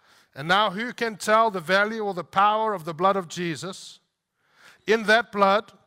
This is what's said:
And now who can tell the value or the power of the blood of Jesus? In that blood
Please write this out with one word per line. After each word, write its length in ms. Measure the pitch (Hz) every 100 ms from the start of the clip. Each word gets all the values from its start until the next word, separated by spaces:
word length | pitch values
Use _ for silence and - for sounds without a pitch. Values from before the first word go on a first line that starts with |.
| _ _ _
And 140 | - 156
now 220 | 196 214
who 240 | 180 240
can 220 | - 233 196
tell 340 | - 220 226
the 100 | 190
value 440 | 156 190 208 226
or 100 | 208
the 100 | 180
power 480 | 151 190 208 214 220
of 120 | 196
the 100 | 156
blood 220 | 156 190 196
of 120 | 170
Jesus? 720 | 170 175 147 170 185 - - _ _ _ _ _ _ - _ -
In 160 | 226
that 260 | 208 226 233
blood 460 | 202 196 202 - -